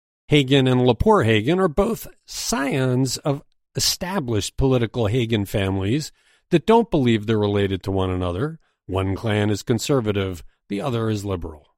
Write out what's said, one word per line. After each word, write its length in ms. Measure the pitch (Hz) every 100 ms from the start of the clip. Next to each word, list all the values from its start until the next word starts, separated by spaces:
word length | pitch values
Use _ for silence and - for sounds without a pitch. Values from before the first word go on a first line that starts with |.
| _ _ -
Hagan 380 | 147 131 139 131
and 140 | 123
Lepore 440 | 123 113 220 202 113
Hagan 340 | 110 117 185
are 80 | 185
both 400 | 143 208 202 - - -
scions 920 | - - 240 277 139 127 123 131 -
of 260 | 151 143 - _ _ -
established 840 | - - 180 196 120 107 - -
political 500 | 135 127 117 127 104
Hagan 380 | 123 113 110 98
families 680 | 107 95 95 98 147 147 _ _ _ -
that 160 | 165 -
don't 240 | 226 -
believe 380 | - 123 110 107
they're 100 | 110
related 460 | 104 101 98 95
to 80 | 98
one 180 | 95 92
another. 500 | 90 90 90 151 160 _ _ -
One 260 | 92 95
clan 380 | 92 113 104 104
is 100 | 101
conservative, 840 | - 110 - 135 107 101 95 87 - _ -
the 120 | 101
other 280 | 143 117 110
is 140 | 104
liberal. 440 | 101 90 82 - _